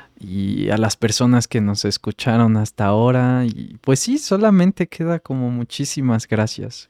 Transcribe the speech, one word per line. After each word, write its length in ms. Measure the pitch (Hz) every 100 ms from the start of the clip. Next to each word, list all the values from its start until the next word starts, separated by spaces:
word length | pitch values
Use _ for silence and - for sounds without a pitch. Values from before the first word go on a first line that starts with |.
| - _
Y 500 | 101 95 98 101 98
a 80 | 104
las 200 | 110 -
personas 500 | 113 - 123 123 113
que 140 | 120
nos 240 | 104 101 104
escucharon 720 | - - - - 113 117 110
hasta 280 | 107 - 101
ahora. 600 | 104 120 127 123 127 123
Y 320 | 67 53 -
pues 200 | - 135
sí, 160 | - 285
solamente 720 | - 196 220 196 180 - 175
queda 320 | - 165 170
como 300 | - 131 123
muchísimas 800 | 123 117 - 139 - 131 113 -
gracias. 600 | 107 107 - 110 - -